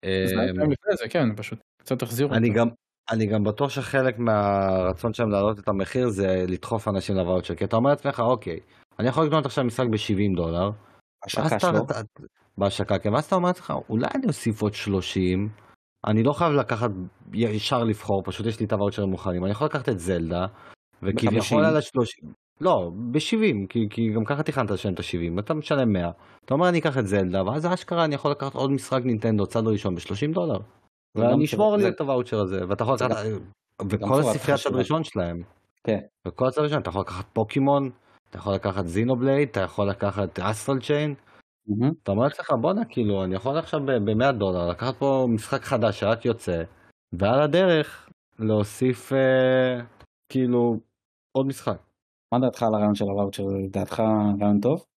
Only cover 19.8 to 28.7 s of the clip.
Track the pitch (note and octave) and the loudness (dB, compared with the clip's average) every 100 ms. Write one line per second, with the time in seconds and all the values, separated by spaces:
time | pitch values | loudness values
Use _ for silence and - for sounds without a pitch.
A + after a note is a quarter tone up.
19.8 | B2+ G#2 E2+ F2 E2 E2+ F#2+ - - - | -2 -4 -2 -2 -2 -2 -4 -8 -20 -20
20.8 | _ _ F#2+ G#2+ A#2 A2+ G#2 D3+ D#3+ D#3 | _ _ -4 0 2 0 2 2 4 2
21.8 | C#3+ C3 A2+ - - - _ _ E3+ C#3+ | 0 0 -2 -4 -20 -20 _ _ 2 2
22.8 | F2 F2+ A#2+ D3+ - A3 G#3+ A2 F#2+ A#2+ | 0 -6 -2 -2 0 2 2 2 -2 -2
23.8 | G#2+ - A2+ A2 G#2+ C#3+ D3+ C#3 G#2+ G2 | -2 0 0 0 0 -2 -2 -2 -2 0
24.8 | G#2 F2 - F2 E2+ F2 G#2+ D#3 D3 D3 | -2 -4 -4 -4 -2 -4 -4 -6 0 2
25.8 | A#2+ F#2+ E2+ - - - - C#3 F3+ E3+ | 2 2 0 -6 -20 -20 -2 2 4 4
26.8 | D#3 C3 G2+ G2+ F#2 F#2+ F#2 C#3+ E3+ F3+ | 2 0 2 2 2 0 0 -2 -2 -2
27.8 | - E3+ D#3+ C#3+ D3 C#3+ C#3 B2+ C3+ | -2 0 0 0 -2 -2 -4 -2 0